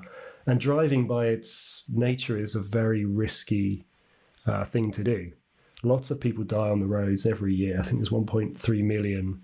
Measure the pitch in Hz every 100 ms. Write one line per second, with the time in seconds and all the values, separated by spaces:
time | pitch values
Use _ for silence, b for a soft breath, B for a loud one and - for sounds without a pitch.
0 | B B B B - 123 127 147 156 135
1 | 120 120 117 113 - - - - - 117
2 | 123 127 - 107 107 110 98 113 113 110
3 | 104 101 107 - - 104 98 98 - b
4 | b b b b 113 104 98 120 110 104
5 | 104 107 87 - _ B B B 113 131
6 | 131 143 120 113 104 107 107 104 98 104
7 | 101 98 113 101 98 95 95 92 92 120
8 | 104 113 104 110 107 - - 107 104 107
9 | 101 98 95 95